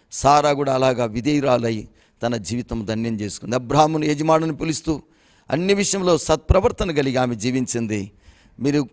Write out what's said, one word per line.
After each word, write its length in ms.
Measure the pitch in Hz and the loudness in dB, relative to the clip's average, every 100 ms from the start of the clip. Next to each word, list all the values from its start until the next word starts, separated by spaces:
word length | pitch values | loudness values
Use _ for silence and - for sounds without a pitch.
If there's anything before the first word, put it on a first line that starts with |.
| _ | _
సారా 420 | - 139 147 147 | 0 4 6 4
కూడా 200 | 139 139 | 2 0
అలాగా 320 | 131 131 123 117 | 2 2 2 -2
విధేయురాలై 840 | 110 120 147 135 123 117 110 85 _ _ _ | -2 -2 0 2 2 0 -4 -8 _ _ _
తన 120 | 120 117 | -4 -4
జీవితం 480 | 92 123 - 117 101 | -4 -6 -6 -6 -4
ధన్యం 360 | 110 117 110 | -4 -4 -4
చేసుకుంది. 340 | 101 - - 123 | -6 -8 -4 -4
అబ్రాహామును 500 | 120 143 156 160 151 | 2 4 4 2 -2
యజమానుని 500 | 147 156 160 160 156 | 0 2 2 0 -4
పిలుస్తూ 460 | 160 151 - 151 - _ _ _ - | -4 -4 -4 -6 -8 _ _ _ -6
అన్ని 240 | 147 185 | -2 0
విషయంలో 440 | 202 202 196 180 160 | 0 0 0 2 2
సత్ప్రవర్తన 720 | - 156 - 185 233 - 196 | 2 0 2 4 2 0 -4
కలిగి 240 | 147 139 127 | -2 0 0
ఆమె 200 | 127 117 | 0 -2
జీవించింది. 760 | 117 131 123 117 110 104 101 - - _ _ - | -2 -2 -2 -4 -2 -4 -6 -12 -20 _ _ -6
మీరు 280 | 135 147 131 | -2 0 -2